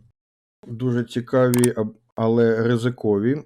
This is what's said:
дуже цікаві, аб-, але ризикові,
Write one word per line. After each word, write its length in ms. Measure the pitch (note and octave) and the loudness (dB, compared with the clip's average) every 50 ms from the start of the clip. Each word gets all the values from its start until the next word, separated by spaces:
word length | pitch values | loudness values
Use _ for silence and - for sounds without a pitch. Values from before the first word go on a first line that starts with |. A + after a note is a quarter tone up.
| _ _ _ _ _ _ _ _ _ _ _ _ - | _ _ _ _ _ _ _ _ _ _ _ _ -18
дуже 380 | - A#2+ A2+ B2+ B2+ A#2+ B2 A#2 | -16 -10 -6 -4 -2 -2 -2 -2
цікаві, 680 | - - B2+ A#2+ - - B2+ B2+ B2+ A#2+ B2 B2 A#2+ - | -4 -6 -8 -4 0 2 2 4 4 4 2 2 2 0
аб-, 200 | A2+ A2 A2 - _ _ _ _ | -2 -4 -6 -8 _ _ _ _
але 480 | - A2+ A2+ A#2 A#2 A#2 A2+ A2+ A2 A2+ | -2 0 0 2 2 2 2 2 0 0
ризикові, 800 | A#2 B2 A2+ A2+ B2 B2 - - A2 G#2 G2+ G#2+ A#2+ C#3+ D3+ - | 0 -2 -2 -2 -4 -6 -4 -2 0 0 0 0 0 -2 -4 -6